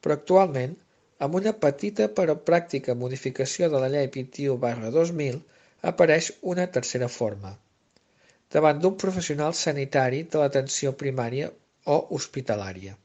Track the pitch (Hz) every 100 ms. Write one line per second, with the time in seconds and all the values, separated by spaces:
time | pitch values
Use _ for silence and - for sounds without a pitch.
0 | 151 147 - 185 190 135 127 175 _ _
1 | _ _ 139 175 208 214 147 139 208 202
2 | 214 214 175 156 - 175 170 139 135 123
3 | 123 131 135 127 135 - 175 143 131 143
4 | 139 135 131 - 139 127 123 120 110 139
5 | 170 170 143 131 - _ _ _ 175 175
6 | 170 156 165 - - 180 180 151 123 127
7 | 123 - 113 101 95 101 _ _ _ _
8 | _ _ _ _ _ 147 156 147 175 190
9 | 190 185 165 147 151 175 - 143 135 143
10 | 131 131 165 156 143 143 131 - 139 135
11 | 139 131 117 127 156 - _ _ - 147
12 | - 139 - - 127 104 98 92 98 101